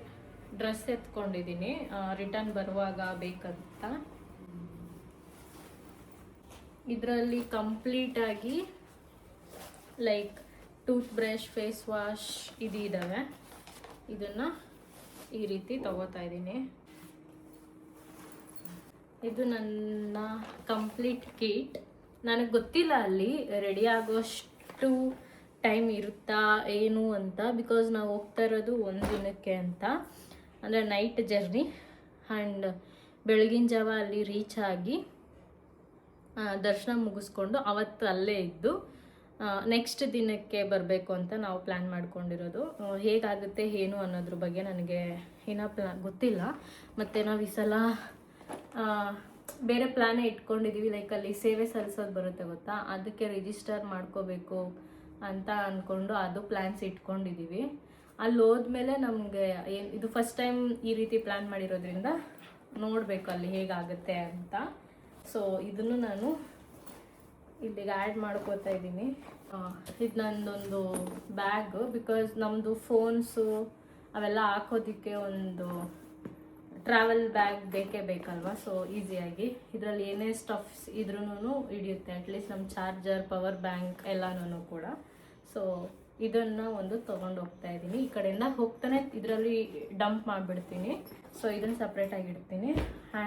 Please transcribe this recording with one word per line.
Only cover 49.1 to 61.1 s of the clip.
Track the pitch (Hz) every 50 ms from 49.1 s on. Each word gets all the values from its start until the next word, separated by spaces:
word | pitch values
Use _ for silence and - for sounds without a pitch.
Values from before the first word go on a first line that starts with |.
| 202 - - - - - - - - - 262
ಬೇರೆ | 233 240 240 262
ಪ್ಲಾನೇ | 254 - 254 233 226 226 240 233
ಇಟ್ಕೊಂಡಿದೀವಿ, | 226 214 - - - 220 220 220 214 208 214 214 220
ಲೈಕ್ | 208 208 202 - 214
ಅಲ್ಲಿ | 202 196 202 202
ಸೇವೆ | - - 220 220 220 226
ಸಲ್ಲಿಸೋದು | 233 - 220 202 202 202 214 208 202
ಬರುತ್ತೆ | 185 190 180 185 180 180 180
ಗೊತ್ತಾ, | 170 170 170 - 208 208 202 -
ಅದಕ್ಕೆ | - 196 185 185 220 214 - 220
ರಿಜಿಸ್ಟರ್ | 208 202 196 185 208 208 - - - 214 202 208
ಮಾಡ್ಕೋಬೇಕು | 202 190 185 185 180 - 196 190 185 180 175 175 - 190 185 180 180 180 - - - - - - - - -
ಅಂತ | 208 196 190 190 190 - 208 208 202
ಅನ್ಕೊಂಡು | 196 190 190 185 - 190 190 196 202 220
ಅದು | 202 185 180 180 202
ಪ್ಲಾನ್ಸ್ | 202 - 220 190 190 190 208 - 202
ಇಟ್ಕೊಂಡಿದೀವಿ. | 185 185 - - - 190 196 190 180 175 170 165 165 180 214 269 294 294 - - - - - - - - -
ಅಲ್ಲಿ | 220 226 240 233
ಹೋದ್ಮೇಲೆ | 220 226 233 247 233 240 254 247 254 262 277
ನಮ್ಗೆ | 269 262 233 226 220 208 202 196 196 196 190 185 180 175 190
ಏನ್, | 196 202 202
ಇದು | 202 - 214 214
ಫಸ್ಟ್ | 220 - 233 233 233 -
ಟೈಮ್ | - 247 247 247 247 247 240
ಈ | 233 - - 226 226
ರೀತಿ | 220 226 226